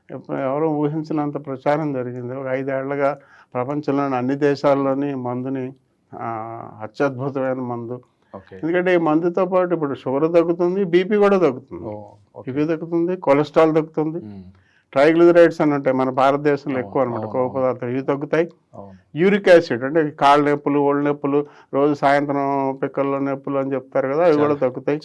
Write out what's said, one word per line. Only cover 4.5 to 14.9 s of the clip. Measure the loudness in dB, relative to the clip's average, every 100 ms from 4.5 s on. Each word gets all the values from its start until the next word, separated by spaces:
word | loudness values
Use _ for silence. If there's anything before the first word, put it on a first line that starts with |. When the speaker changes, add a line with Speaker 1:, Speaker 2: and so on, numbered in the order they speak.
| 2 2 2 2 -2 -4 -6
Speaker 1:
మందుని, | -6 -6 -6 -6 -8 -12 _ _ _ -12
ఆ, | -8 -8 -10 -12 -16 -14
అత్యద్భుతమైన | -12 -4 -2 -2 -6 -4 -4
మందు. | -4 -6 -8 -10 -12 -16 _ _ -20
Speaker 2:
ఓకే. | -20 -10
Speaker 1:
ఎందుకంటే | -4 0 2
ఈ | 2
మందుతో | 2 2 0 -2 0
పాటు | 0 0
ఇప్పుడు | -2 -4
షుగర్ | -6 -4 -2 2
తగ్గుతుంది, | 2 2 0 0 0
బీపీ | 0 0 2 2
కూడా | 4 4
తగ్గుతుంది. | 2 0 -8 -12
Speaker 2:
ఓ, | -12 -12 -14 -20 _ -16
ఓకే. | -8
Speaker 1:
బీపీ | -4 -2
తగ్గుతుంది, | -4 -4 -2 -2 -2
కొలెస్ట్రాల్ | 0 2 2 2 2 2
తగ్గుతుంది, | -2 -4 -4 -6 -12
Speaker 2:
మ్మ్. | -16 -20 -20 _ _ _